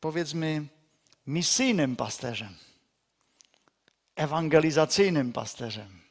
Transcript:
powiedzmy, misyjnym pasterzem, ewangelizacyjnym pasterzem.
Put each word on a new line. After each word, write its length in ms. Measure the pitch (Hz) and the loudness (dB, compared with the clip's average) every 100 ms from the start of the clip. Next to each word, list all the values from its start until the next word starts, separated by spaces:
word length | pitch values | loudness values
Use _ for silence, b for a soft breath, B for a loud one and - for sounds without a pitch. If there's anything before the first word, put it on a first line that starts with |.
powiedzmy, 640 | 156 156 160 160 160 156 147 _ _ _ _ _ - | -4 -4 -4 -2 -2 -2 -6 _ _ _ _ _ -6
misyjnym 680 | 151 170 - 262 208 139 123 | -2 0 0 2 2 0 0
pasterzem, 600 | 110 - 127 117 107 90 - _ _ _ _ _ _ _ _ _ _ _ _ _ _ - | -6 -6 -8 -8 -10 -16 -20 _ _ _ _ _ _ _ _ _ _ _ _ _ _ -4
ewangelizacyjnym 1160 | 151 156 160 156 156 151 156 - 196 165 127 | -2 0 4 6 6 4 2 4 4 4 0
pasterzem. 680 | 117 113 - 120 107 104 92 _ | -4 -8 -8 -10 -10 -14 -20 _